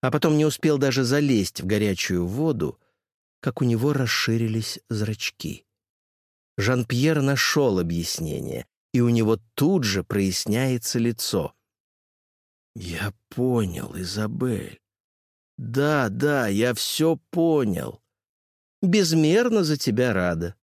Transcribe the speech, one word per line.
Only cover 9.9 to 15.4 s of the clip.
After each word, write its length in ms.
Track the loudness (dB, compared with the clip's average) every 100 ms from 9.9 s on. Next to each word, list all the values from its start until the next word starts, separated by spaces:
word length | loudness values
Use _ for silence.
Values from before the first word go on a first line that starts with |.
| -2
проясняется 920 | -2 0 0 -2 -2 0 0 -2 -2 0
лицо. 560 | 0 -2 -2 -2 -4 _ _ _ _ _ _ _ _ _ _ _ _
«Я 380 | -14 -10 -6 -6 -8 _
понял, 680 | -2 0 2 0 -4 -10 -10
Изабель. 840 | -8 -4 -4 -2 -2 -4 -8 -18 _ _ _ _ _ _